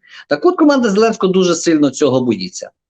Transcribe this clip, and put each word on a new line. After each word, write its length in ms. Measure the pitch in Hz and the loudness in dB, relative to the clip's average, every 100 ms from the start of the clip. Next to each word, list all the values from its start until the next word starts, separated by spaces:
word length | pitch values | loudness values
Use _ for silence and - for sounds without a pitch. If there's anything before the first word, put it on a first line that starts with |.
| _ - - | _ -16 -8
Так 180 | - 349 | -2 0
от, 100 | 349 | 2
команда 340 | 302 269 233 | 2 2 0
Зеленського 440 | 196 226 - 190 | 2 0 0 0
дуже 220 | 185 180 170 | 2 0 0
сильно 340 | 170 156 147 | 0 2 0
цього 320 | - 143 127 | 0 0 0
боїться. 500 | 123 101 92 - - _ | 0 -4 -6 -14 -18 _